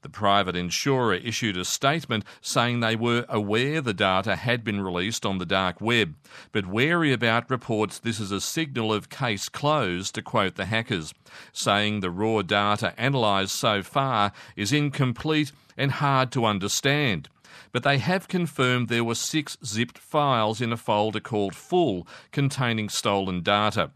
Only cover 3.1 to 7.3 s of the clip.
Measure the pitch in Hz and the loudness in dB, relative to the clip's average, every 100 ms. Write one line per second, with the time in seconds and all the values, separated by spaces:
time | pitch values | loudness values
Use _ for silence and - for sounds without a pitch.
3.1 | 117 117 113 101 110 135 160 127 95 101 | 0 0 -2 0 0 0 -2 -2 2 2
4.1 | 92 104 90 113 120 110 101 95 90 95 | 2 0 -2 0 -2 -2 -2 -2 -2 -2
5.1 | 117 107 95 87 95 92 87 107 120 92 | -4 -4 -4 0 0 0 -2 0 2 2
6.1 | 73 - - - 110 92 107 147 175 156 | -4 -20 -20 -6 -4 -2 0 2 2 2
7.1 | 120 117 | 2 2